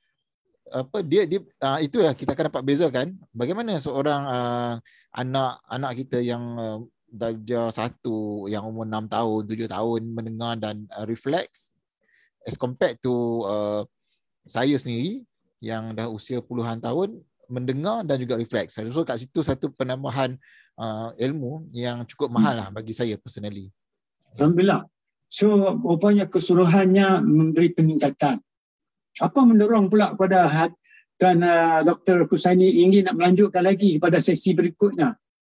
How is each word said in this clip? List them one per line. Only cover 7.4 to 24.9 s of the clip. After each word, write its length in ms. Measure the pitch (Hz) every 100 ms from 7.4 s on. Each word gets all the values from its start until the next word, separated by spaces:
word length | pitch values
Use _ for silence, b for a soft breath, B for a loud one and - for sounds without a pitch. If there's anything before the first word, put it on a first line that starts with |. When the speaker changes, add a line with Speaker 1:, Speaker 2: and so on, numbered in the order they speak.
| 107 120 117
Speaker 1:
satu, 720 | 110 117 - 123 110 107 104 98
yang 160 | 107 110
umur 160 | 113 110
enam 240 | 110 107
tahun, 400 | 110 117 110 104
tujuh 160 | 110 113
tahun 480 | 95 113 117 113
mendengar 480 | 113 110 113 117 113
dan, 240 | 107 107 104
ah, 160 | 98 107
refleks 640 | 117 135 170 - - - _ _ _ _ _ _ _ 113
as 80 |
compared 480 | 147 127 127 180 120
to, 400 | 131 123 120 117 101
ah, 320 | 104 104 104 98 _ _ _ _ _ _
saya 320 | 117 135 139
sendiri 480 | 123 117 156 254 240 _ _ _
yang 400 | 113 113 110 110
dah 80 | 117
usia 320 | 107 - 123
puluhan 400 | 120 123 117 113
tahun 400 | 117 147 202 226 _ _ -
mendengar 560 | 123 127 135 180 226 170
dan 160 | 131
juga 160 | 123 113
refleks. 400 | 117 117 85 -
So, 240 | 113 143
kat 160 | 160 117
situ 240 | 131 170
satu 320 | 151 127 147
penambahan, 640 | - 127 131 139 131 131 131 b b b -
ah, 380 | 113 107 113 -
ilmu 480 | 127 151 123 160 160
yang 320 | 123 123 120 117
cukup 240 | - 139
mahal 240 | 120 110 113
lah 60 | 95
bagi 220 | 104 110
saya 260 | 110 117 104
personally. 560 | - - 104 101 98 _ _ _ _ _ _ 123
Speaker 2:
Alhamdulillah. 480 | 151 175 196 - -